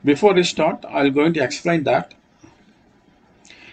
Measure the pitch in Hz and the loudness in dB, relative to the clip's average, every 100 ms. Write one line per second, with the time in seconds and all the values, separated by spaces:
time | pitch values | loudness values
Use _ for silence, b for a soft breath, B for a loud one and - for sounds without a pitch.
0 | 139 143 208 180 175 - 160 - - - | 2 4 4 4 0 0 -2 -2 -8 -2
1 | 143 139 156 165 127 - 175 170 131 127 | 0 2 0 0 -4 -6 -4 -2 0 -2
2 | - - _ _ - _ _ _ _ _ | -4 -18 _ _ -20 _ _ _ _ _
3 | _ _ _ _ b b b | _ _ _ _ b b b